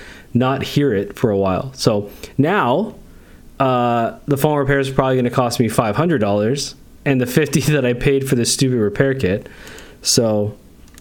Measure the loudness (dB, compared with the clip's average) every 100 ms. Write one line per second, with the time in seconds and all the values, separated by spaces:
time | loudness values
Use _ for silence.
0 | -18 -20 -4 0 0 0 -2 0 2 0
1 | -2 -2 0 2 0 0 -4 -4 0 0
2 | -2 -12 -6 0 0 2 2 0 -2 -8
3 | -20 -20 -20 -20 -12 -2 0 2 2 0
4 | -2 -4 -4 0 2 2 2 0 0 0
5 | 0 2 0 0 0 0 0 0 0 0
6 | 0 2 2 2 0 -2 -6 -12 -20 -6
7 | -2 0 0 0 0 0 0 2 0 0
8 | 0 0 0 0 0 0 0 2 0 0
9 | 0 0 -2 -2 -6 -18 -20 -18 -20 -8
10 | 0 2 2 2 -2 -6 -18 -20 -20 -16